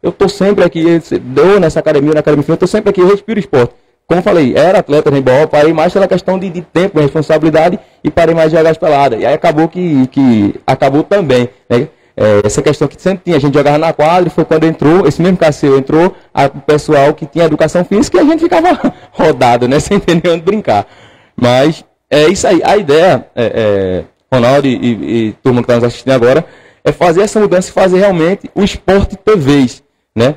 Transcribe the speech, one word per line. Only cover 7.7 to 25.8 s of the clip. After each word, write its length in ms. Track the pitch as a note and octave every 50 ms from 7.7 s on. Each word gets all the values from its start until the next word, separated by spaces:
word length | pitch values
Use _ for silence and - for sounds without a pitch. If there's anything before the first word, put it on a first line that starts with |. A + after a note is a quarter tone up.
| F3+ - - _ _ _ _
e 80 | D3+
parei 240 | - - E3+ E3 E3
mais 160 | E3 D#3+ D#3
de 60 | D#3+ E3
jogar 120 | D#3 E3
as 80 | D#3+ D#3+
peladas. 420 | F3+ E3+ D3 C#3 C#3 C3+ A#2 G#2+
E 60 | F#2+
aí 80 | A#2 C#3
acabou 340 | C#3 - F3 D#3 D3 E3 E3
que, 380 | - F3+ F3+ F3 D3+ C3+ B2+ B2+
que 480 | - C#3+ C3+ B2+ A#2 G#2+ G2+ G2+ - - _
acabou 380 | - C3 C3 D3 C#3 C3+ D3 -
também, 460 | - G3+ G#3 F#3+ C#3 B2+ B2 B2 A#2+ _ _ _ _
né? 220 | A#2+ B2 C#3+ D#3 _ _ _ _ _
É, 300 | - G#2 G#2+ G#2+ G#2 G#2
essa 160 | - - -
questão 260 | - D3+ C#3+ - D3+ C#3
que 140 | - -
sempre 240 | - F3+ F#3+ F#3 _
tinha, 100 | E3+ E3+
a 40 | D3
gente 160 | C3 D3 C#3
jogava 220 | D3+ C#3+ D3 C#3+ D3+
na 140 | D#3+ E3
quadra, 360 | D#3 - D3 D#3 F3 F3+ F3+ E3+
e 40 |
foi 140 | - - D#3+
quando 180 | - D#3+ D#3 D#3
entrou, 420 | D#3+ D#3+ - D3 C#3+ E3 F#3 F#3+ -
esse 140 | D3 -
mesmo 160 | E3 F#3 F#3+ F3
Cassio 380 | E3+ D#3+ C#3+ - - C#3+ C3+
entrou, 400 | C3+ C3+ C3+ D3+ D#3 E3+ F#3+ - - _ _ _
a, 120 | - C#3
o 160 | C3+ - C#3+
pessoal 520 | - - D3+ D3+ - - D#3 C#3+ C#3 D3 D#3
que 120 | - E3
tinha 200 | D3 _ D#3 E3+
educação 380 | D#3+ D3+ D3+ D#3+ D#3 - F3 F3+
física, 340 | - G3 G#3 D4 - - F4+
e 40 |
a 20 | E4+
gente 180 | C#4 E4 D#4+
ficava 380 | D#4+ F4 F#4 E4 D#4+ F4+ D#4+ - - C4 -
<laughs> 140 | - - -
rodado, 560 | _ - F3+ D#3+ D3 B2+ C3 A#2+ A#2+ A#2+ B2 B2
né? 120 | C3+ D3+
<laughs> 20 |
Sem 180 | D3 - G3+ G3+
ter 220 | - - E3+ E3+ -
nem 100 | F3+ E3
onde 100 | E3+ D#3+
brincar. 420 | F3 G#3 A3 G3+ - A2 G2+ G2 - - - - - _ _ _ _ _
Mas 480 | - A#2+ A#2+ B2 B2+ C3+ D#3 D#3+ - - _ _ _ _ _
é 180 | - D3 D3+ D#3
isso 200 | G3 F#3+ - A#3+
aí, 140 | G3+ D#3+ -
a 140 | D3 F3+ G#3
ideia, 500 | G3+ C#3+ C#3 D#3 E3+ F#3+ D#3 A#2 - _ _
é, 100 | B2 A#2+
é, 580 | G#2 - - A2 G#2+ G2+ G2 F#2+ F#2 F#2 F2+ E2+ - _ _ _ _
Ronaldo 360 | - B2+ A#2 B2 C3+ C#3+ C#3 C#3
e, 80 | B2
e, 520 | G2 - A#2+ A#2 G2+ D2 C#2 G#2+ A#2 A2+ A2
e 60 | G#2+ _ _
turma 180 | C3+ B2+ B2
que 60 | A2+ -
tá 80 | A#2+
nos 80 | A#2